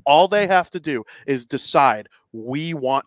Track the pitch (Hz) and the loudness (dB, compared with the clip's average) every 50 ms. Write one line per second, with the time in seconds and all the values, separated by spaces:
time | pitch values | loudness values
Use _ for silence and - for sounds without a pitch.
0 | - 143 143 156 185 190 202 208 202 185 190 180 170 - - 180 147 160 139 117 | 0 4 4 4 4 4 2 0 0 2 2 0 0 -2 -8 -10 -6 -6 -6 -6
1 | 110 - - - - - 139 127 120 - - 127 - - - 160 139 131 110 107 | -6 -10 -16 -14 -6 -4 -4 -4 -4 -6 -8 -8 -6 0 2 4 4 4 2 0
2 | 104 - _ _ _ _ - 113 110 120 135 147 160 170 165 147 127 127 135 135 | -6 -14 _ _ _ _ -18 -16 -12 -8 -8 -6 -6 -6 -8 -6 -4 -2 -2 -2
3 | - | -4